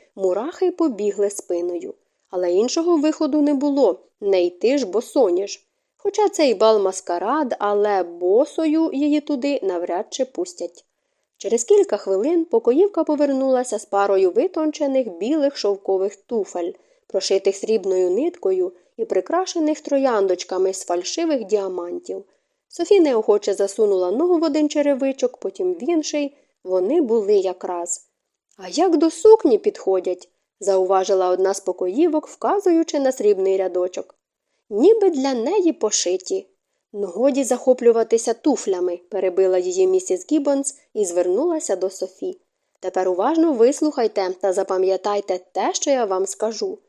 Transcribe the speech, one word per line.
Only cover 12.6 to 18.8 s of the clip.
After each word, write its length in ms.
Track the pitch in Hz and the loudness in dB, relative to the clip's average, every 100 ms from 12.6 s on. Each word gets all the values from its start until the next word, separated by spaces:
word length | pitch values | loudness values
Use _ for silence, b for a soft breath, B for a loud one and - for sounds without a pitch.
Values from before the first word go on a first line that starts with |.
| 233 262 403 403 | 2 4 2 2
повернулася 760 | 311 294 285 269 269 254 247 208 | 0 2 0 0 2 0 0 -6
з 60 | - | -2
парою 460 | 196 202 196 185 | 0 2 4 2
витончених 880 | 185 359 339 311 294 285 262 226 170 | 2 0 0 -2 -2 -2 0 -2 -4
білих 400 | 214 311 277 277 | -2 0 0 0
шовкових 580 | 202 196 - 190 190 - | -2 -2 -2 -2 -2 -6
туфель, 560 | - 233 190 180 175 - b b b | -6 -6 -4 -6 -8 -10 b b b
прошитих 480 | 190 - 190 196 190 | -4 0 0 0 -2
срібною 560 | 202 220 190 185 180 | -2 -2 0 0 0
ниткою 640 | 190 330 - - 185 180 b | 0 -2 -4 -2 -2 -2 b